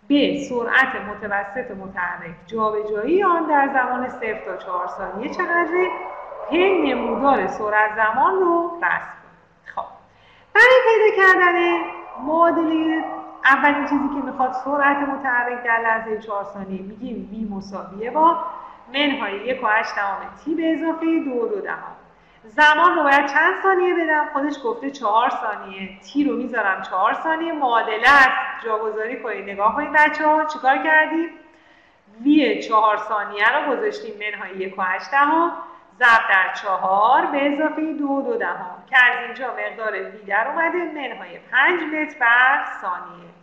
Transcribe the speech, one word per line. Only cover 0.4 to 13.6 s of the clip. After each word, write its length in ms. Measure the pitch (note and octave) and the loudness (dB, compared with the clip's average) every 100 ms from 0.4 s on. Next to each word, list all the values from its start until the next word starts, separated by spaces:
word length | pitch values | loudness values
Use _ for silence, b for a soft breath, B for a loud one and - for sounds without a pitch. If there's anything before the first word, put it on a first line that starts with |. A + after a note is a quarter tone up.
| - | -4
سرعت 460 | B3 A3+ A#3+ C4 G#3 | -4 0 0 0 -2
متوسط 760 | G3 G#3 G#3+ G3+ G3+ - - | -10 -10 -6 -4 -4 -8 -10
متحرک 640 | F#3+ F#3+ F#3+ F3 F3 E3+ E3+ - | -10 -12 -8 -6 -8 -12 -16 -10
جابجایی 760 | A3+ G#3+ G#3+ G#3 G#3+ A3+ F4+ | -4 -2 -2 -4 -4 0 2
آن 240 | G4 E4+ D#4 | 4 2 2
در 220 | D4 C#4 | 2 2
زمان 360 | C4 B3 B3 B3 | 0 -2 -2 -6
صفر 360 | - A3+ G#3 - | -6 -8 -6 -8
تا 120 | F#3 | -10
چهار 300 | F#3+ F3+ F3+ | -6 -6 -6
ثانیه 420 | F#3+ F#3 F#3+ C#4 | -8 -10 -8 -8
چقدره؟ 580 | - B3 F4 E3+ - F#3 - - - - - - | -6 -2 0 0 0 -2 -4 -10 -14 -14 -14 -4
پ، 40 | D4 F#4+ F#4 C#4+ | 2 2 2 2
نمودار 640 | A#3+ A#3 A3+ C#4 B3 F#3+ | 0 -2 0 2 2 0
سرعت 480 | - G#3+ G#3+ G#3+ G#3+ | -4 -2 2 2 2
زمان 380 | G#3+ A3+ E4 | 0 2 2
رو 440 | F#4+ F4+ E4+ E4+ E4+ | 2 2 2 -2 -4
رسم 360 | F#3 E3+ - - | -4 -4 -6 -18
کنید. 540 | - _ _ _ - - | -20 _ _ _ -14 -12
خب، 100 | - - _ b b b b | -12 -14 _ b b b b
برای 260 | G#4 A#4+ B4+ A#4+ | 6 8 8 6
پیدا 360 | A4+ G#4+ F#4+ | 4 4 6
کردن 320 | G4 F#4+ F4+ F4 F4 E4+ E4+ - - - B3+ | 6 6 4 4 2 0 -4 -10 -14 -12 -2
معادلهٔ 760 | D#4+ E4+ E4 D#4+ D#4+ D#4+ D#4+ - - - - B3+ | 4 4 4 0 0 0 -2 -4 -10 -14 -2 2
اولین 380 | C4+ | 4